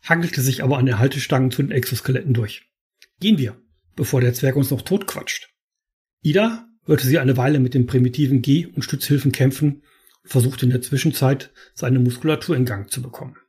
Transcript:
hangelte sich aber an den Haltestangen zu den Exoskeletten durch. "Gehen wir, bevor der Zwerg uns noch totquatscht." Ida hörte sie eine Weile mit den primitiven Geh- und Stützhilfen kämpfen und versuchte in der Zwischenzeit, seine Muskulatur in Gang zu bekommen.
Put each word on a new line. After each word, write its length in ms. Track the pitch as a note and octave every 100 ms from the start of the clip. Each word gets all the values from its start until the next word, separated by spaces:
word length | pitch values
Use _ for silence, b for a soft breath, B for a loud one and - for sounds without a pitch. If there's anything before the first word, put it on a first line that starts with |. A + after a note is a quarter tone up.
hangelte 380 | - E3+ E3+ -
sich 220 | C3 C3
aber 160 | C3 C#3
an 80 | C3
den 120 | A2
Haltestangen 500 | B2+ C#3 - C3 C3
zu 120 | B2+
den 100 | C#3+
Exoskeletten 600 | C3+ - A#2 - C3 D3+
durch. 360 | A#2 G#2+ - _ _ _ _ _ _
"Gehen 200 | G3+ G3+
wir, 220 | B2 G2+ _ _ _ -
bevor 240 | A#2 C3
der 140 | B2
Zwerg 200 | A#2+ C3+
uns 160 | C3+ C3+
noch 120 | C3+
totquatscht." 680 | - G3 - - - - - _ _ _ _ _ _ _
Ida 460 | D3+ D#3+ A3 A3+ - _
hörte 220 | - D3 B2+
sie 140 | D#3
eine 160 | C3 B2+
Weile 240 | B2+ D3
mit 140 | B2+
den 120 | C3 B2
primitiven 560 | B2+ B2 B2 C#3+ C3+
Geh- 240 | A2+ C#3+ -
und 160 | -
Stützhilfen 480 | - C#3 - D3 C#3
kämpfen 520 | - C3+ C3+ D3+ C#3 b b b b
und 60 | _
versuchte 360 | C3+ A#2 - B2+
in 40 |
der 120 | B2+
Zwischenzeit, 680 | - C#3 E3 - C3+ C3+ - B B
seine 260 | - B2 B2+
Muskulatur 560 | B2 B2 D#3+ D3+ - D3
in 80 |
Gang 260 | B2 G2 G2+
zu 100 | -
bekommen. 360 | B2 - B2+ -